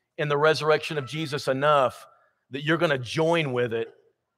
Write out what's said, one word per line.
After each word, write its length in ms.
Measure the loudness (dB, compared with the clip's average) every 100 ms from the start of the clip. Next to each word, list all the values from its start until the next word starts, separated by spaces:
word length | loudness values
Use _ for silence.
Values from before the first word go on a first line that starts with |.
| _ -6
in 120 | -2
the 80 | 2
resurrection 600 | 2 2 2 2 0 -6
of 100 | -6
Jesus 400 | -8 -6 -4 -2
enough 580 | 0 4 4 2 -2 -16 _ _ _ _
that 140 | -6
you're 140 | -2 0
gonna 200 | 2 0
join 560 | -2 -2 0 0 0
with 180 | -2 -2
it, 220 | -4 -6 -12 _ _ _